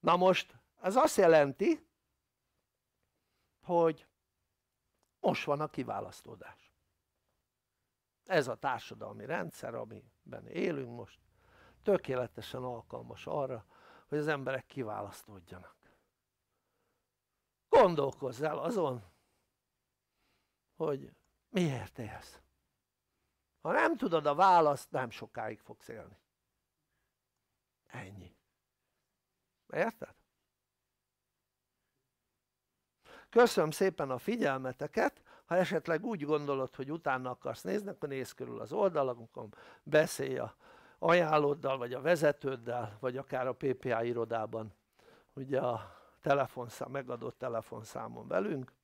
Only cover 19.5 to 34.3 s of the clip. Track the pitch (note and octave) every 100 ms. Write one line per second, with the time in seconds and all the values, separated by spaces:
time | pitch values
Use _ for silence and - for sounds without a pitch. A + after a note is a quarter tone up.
19.5 | _ _ _ _ _ _ _ _ _ _
20.5 | _ _ _ D#3+ C#3 C#3 _ _ _ _
21.5 | A3+ E3+ C3 G2 - A2 - - - _
22.5 | _ _ _ _ _ _ _ _ _ _
23.5 | _ D3+ A#3+ D#4+ D#4 A3 E3 D3 C#3+ F#3+
24.5 | F3 D#3 C#3+ - D3 B2+ - A2 - A2
25.5 | A2 - A#2 - A2+ G2 G2 _ _ _
26.5 | _ _ _ _ _ _ _ _ _ _
27.5 | _ _ _ _ B2 G2+ G2+ E2 _ _
28.5 | _ _ _ _ _ _ _ _ _ _
29.5 | _ _ D3 G3+ - - - _ _ _
30.5 | _ _ _ _ _ _ _ _ _ _
31.5 | _ _ _ _ _ _ _ _ _ _
32.5 | _ _ _ _ _ - - - A3+ A#3+
33.5 | - D#3 D#3 F#3+ - C#3 B2+ -